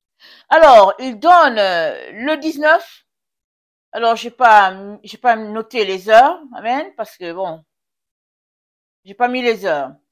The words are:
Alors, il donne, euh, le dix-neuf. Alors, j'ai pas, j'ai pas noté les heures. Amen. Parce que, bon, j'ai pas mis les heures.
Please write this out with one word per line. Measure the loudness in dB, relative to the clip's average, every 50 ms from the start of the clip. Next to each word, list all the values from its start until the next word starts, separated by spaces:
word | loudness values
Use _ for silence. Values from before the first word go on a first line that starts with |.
| _ _ _ _ _ _ -20 _ _
Alors, | _ 4 6 6 8 8 8 6 4 0 -4
il | -10 -12 -10 -2
donne, | 2 4 4 4 4 2 0 -2
euh, | -2 -2 -2 -2 -4 -4 -6 -10 -14 -18 -16
le | -10 -6 -6 -6
dix-neuf. | -6 -6 -8 -8 -2 2 2 2 2 0 -8 -18 _ _ _ _ _ _ _ _ _ _ _ _ _ _ _ _ _ _ _
Alors, | -10 -4 -2 -2 -2
j'ai | -4 -8 -14
pas, | -4 0 2 4 6 4 4 2 -2 -8 -16 -18 -18 -20 _
j'ai | -20 -20
pas | -4 -2 -2 -2
noté | -2 -6 -10 -10 -10 -10 -8 -6 -6 -6
les | -4 -6 -8 -2
heures. | 2 4 4 4 2 -2 -6 -14 -20 -20
Amen. | -12 -8 -8 -8 -8 -8 -12 _
Parce | -16 -16 -16 _
que, | _ -16 -16 -12
bon, | -12 -12 -12 -12 -16 _ _ _ _ _ _ _ _ _ _ _ _ _ _ _ _ _ _ _ _ _ _ _ _ _ _ _ _ _
j'ai | -20 -6
pas | -4 -4 -4
mis | -4 -4
les | -4 -4 -4 -4 -4
heures. | -4 -4 -4 -6 -8 -12 _ _ _